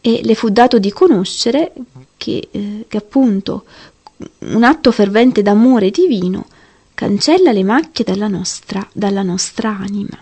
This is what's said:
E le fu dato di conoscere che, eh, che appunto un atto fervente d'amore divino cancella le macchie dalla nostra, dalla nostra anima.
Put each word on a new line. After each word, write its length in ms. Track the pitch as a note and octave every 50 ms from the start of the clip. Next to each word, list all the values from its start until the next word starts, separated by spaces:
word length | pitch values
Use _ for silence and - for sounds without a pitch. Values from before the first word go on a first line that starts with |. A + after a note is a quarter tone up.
E 200 | _ A#3+ A3+ A#3+
le 120 | - A3+ A3
fu 160 | - - A3+
dato 280 | G3 A#3+ A#3+ B3+ - A#3
di 140 | F#3+ G3+
conoscere 800 | G#3 - F#4 F4+ C4+ F#3 G3 - - - - A#3 A#3+ C#4+ E4+ F4 - - B3+ _ _ B2+ - _ _ _
che, 300 | - - - - - _
eh, 340 | _ - G#3 G3+ G#3 G#3+ A3+
che 100 | _ - G#3+
appunto 680 | G#3 - - C4+ C4+ A#3+ G3+ G3 G3 - - G3 - _ - - - - _ _ _ - _ _ - - _ _
un 220 | - - G#2 G#3+
atto 300 | A#3 A#3+ - - - B3
fervente 500 | A3+ - G#3 G3 G3 A3 A#3+ B3+ B3 A3
d'amore 480 | G3+ G3+ G3+ G#3 A3+ B3+ C4 A#3 F#3+ F#3+
divino 560 | A3 - F#4 F4+ B3+ F#3+ F3+ F3+ F#3 - - _ _ _ _ _ _ _ _ _ _
cancella 580 | - - - G3+ G3+ - - D#4 F#4 F#4 D#4+
le 120 | A3 G3 F#3
macchie 400 | F#3+ A3 C4+ D#4+ - _ - A3+
dalla 240 | - F#3 G3 G#3 G#3+
nostra, 580 | G3 E3 F3+ - - - _ - - F#3+ G#3 -
dalla 300 | _ - G#3 G3 G3 G3
nostra 480 | G3 F#3 F3 F#3+ - - - - - A3
anima. 480 | G#3 G3 F#3+ G3 G3+ G3+ G3+ - - -